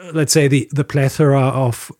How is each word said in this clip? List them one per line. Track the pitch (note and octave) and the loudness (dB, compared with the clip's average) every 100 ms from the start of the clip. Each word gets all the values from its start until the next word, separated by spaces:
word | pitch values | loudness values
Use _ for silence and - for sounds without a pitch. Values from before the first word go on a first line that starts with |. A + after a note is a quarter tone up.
| F3+ | -8
let's | D#3+ D3 | -4 0
say, | D#3+ C#3+ | 2 2
the, | C#3 - | 2 0
the | D3 | -4
plethora | - C#3+ C3+ - D3 C#3 C3 | -2 0 0 2 2 2 2
of | B2+ B2+ A#2 - | 0 -2 -4 -10